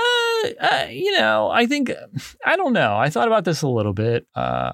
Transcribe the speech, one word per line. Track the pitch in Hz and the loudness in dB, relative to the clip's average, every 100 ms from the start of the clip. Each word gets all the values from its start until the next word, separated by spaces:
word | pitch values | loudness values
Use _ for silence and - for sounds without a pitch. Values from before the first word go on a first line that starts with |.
| 480 480 466 453 427 - | 2 2 0 -2 -4 -2
uh, | 349 - - | 0 0 -2
you | 269 381 370 | -4 -2 2
know, | 110 110 - | 2 2 2
I | 226 240 | 2 0
think, | 294 254 - - - - - | 0 -2 -6 -10 -12 -12 -6
I | 480 339 | 0 2
don't | 349 | 2
know. | 214 120 104 | 2 2 2
I | 139 | 0
thought | 226 240 | 0 2
about | 220 | 2
this | 180 156 | 0 -2
a | 147 | 0
little | 117 104 | 0 0
bit. | 98 113 117 - | 0 0 -2 -4
Uh, | - 62 62 62 | -6 -4 -2 -4